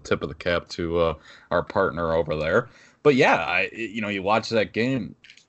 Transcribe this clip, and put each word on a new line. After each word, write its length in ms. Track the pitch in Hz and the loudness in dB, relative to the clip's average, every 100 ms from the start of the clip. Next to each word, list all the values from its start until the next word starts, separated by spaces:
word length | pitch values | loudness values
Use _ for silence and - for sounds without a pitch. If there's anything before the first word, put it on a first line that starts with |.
tip 180 | - 98 | -2 -4
of 80 | 76 | -4
the 60 | 73 | -6
cap 340 | 90 85 - | -2 -2 -4
to, 300 | - 85 85 | -6 -2 2
uh, 140 | 82 78 - - - | 0 0 -10 -20 -2
our 120 | 87 | -2
partner 500 | 82 104 95 69 82 | 0 0 0 0 0
over 240 | 80 78 78 | 0 0 -2
there. 320 | 78 98 - - - _ | 0 0 0 -6 -20 _
But 120 | 147 127 | 2 4
yeah, 200 | 180 123 | 4 2
I, 340 | 73 90 95 | 0 -2 -2
you 280 | - 113 110 | -4 -8 -6
know, 80 | 104 | -4
you 140 | 101 | -2
watch 260 | 92 113 110 | 0 0 2
that 240 | 113 95 | 0 0
game, 420 | 107 120 135 82 - - - | 0 -2 -2 -6 -12 -20 -20